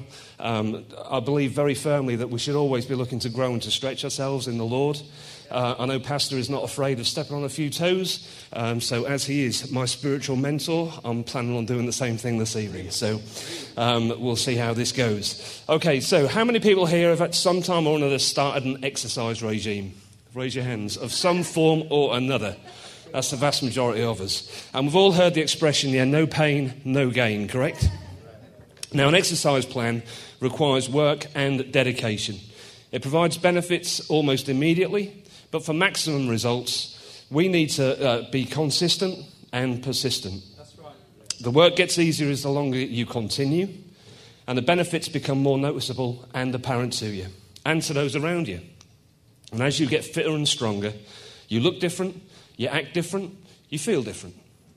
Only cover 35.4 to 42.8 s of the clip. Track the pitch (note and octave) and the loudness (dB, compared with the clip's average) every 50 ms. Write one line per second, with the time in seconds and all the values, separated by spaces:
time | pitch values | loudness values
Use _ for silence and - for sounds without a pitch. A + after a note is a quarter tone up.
35.4 | - - - D#3+ D#3 D#3+ D3+ D#3+ F#3 G3 - - - D#3+ D3+ C#3 C3+ B2 A#2 A2 | -14 -6 -6 -6 -2 -2 0 2 2 2 0 0 -2 0 0 0 0 2 0 2
36.4 | G#2+ A#2+ A#2+ B2 A#2+ - - - - - - - - - - - - - B2+ D3+ | 2 0 0 0 -2 -4 -4 -6 -6 -8 -12 -18 -20 -20 -20 -20 -10 -2 2 2
37.4 | F3+ F#3+ F3+ E3+ D#3 C#3 - - C3+ C3 C3+ - C#3 C3 A#2+ A#2 A2+ A2 C3+ C3+ | 4 4 4 2 2 2 2 2 2 2 2 2 2 2 2 0 -2 -2 -2 -2
38.4 | B2 - - C#3 D#3+ C#3+ C3+ - F3 E3+ - - G3 F#3 F3+ - D3+ - - - | -2 -2 -2 -2 0 0 2 2 2 2 2 2 0 -2 -4 -6 -12 -18 -20 -20
39.4 | - - - B2 B2+ C3 B2 A#2+ B2+ C#3 B2+ - - B2+ - - - F#2+ F#2+ G2 | -14 -6 -4 -2 -2 -2 -2 -4 -4 -4 -4 -2 -2 -2 -2 -2 -4 -6 -10 -10
40.4 | - - - - - - - - - - - - - _ _ - - - - - | -14 -16 -20 -20 -20 -20 -20 -20 -20 -20 -20 -20 -20 _ _ -18 -10 -10 -8 -6
41.4 | A#2+ A#2+ A#2+ D3+ F3 F3 F3 F3+ F3+ F3 - F3 E3+ E3 D3 - D3+ C#3+ C#3+ B2 | -2 2 6 8 8 8 6 4 2 2 4 2 4 4 4 2 0 0 0 -2
42.4 | - C#3 C#3 C#3+ C#3+ C3+ B2+ C3 | -2 -2 0 0 0 0 0 -2